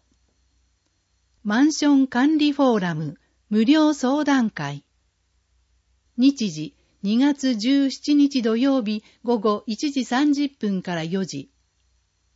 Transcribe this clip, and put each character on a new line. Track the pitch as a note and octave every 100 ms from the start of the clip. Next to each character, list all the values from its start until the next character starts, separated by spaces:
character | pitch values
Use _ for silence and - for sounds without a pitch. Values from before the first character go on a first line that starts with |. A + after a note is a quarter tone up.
| _ _ _ _ _ _ _ _ _ _ _ _ _ _
マ | G#3 G#3+
ン | D4
シ | D4+ D4
ョ |
ン | C#4 C4
管 | A#3+ C#4+ D#4
理 | D4
フ | C#4+
ォ | C4+ A3
ー |
ラ | F3+ D#3+
ム、 | D#3 D#3+ _ _ -
無 | G#3 A3+
料 | D#4 D4+
相 | D4 B3 C#4+
談 | D4 C#4 A3+
会。 | - C#3+ C#3+ - _ _ _ _ _ _ _ _ _ _ _ _ -
日 | C4 C#4 G#3+
時、 | D#3 D#3 - _ _
二 | G3 A3
月 | C#4+ C#4+ C4 A3+
十 | A3+ C#4 C4+
七 | - - D4
日 | C#4+ C4+
土 | A3+ A3+
曜 | C4+ C4+
日、 | G#3 G#3+ - _
午 | A#3+ A#3+
後 | G#3+ G#3 -
一 | G#3 D4+
時 | C#4
三 | A#3+ B3 D4+
十 | C#4+ C#4+
分 | - G#3+ F#3+
か | F3 F3
ら |
四 | D#3+ F#3+ F#3+
時。 | C#3+ C3+ _ _ _ _ _ _ _ _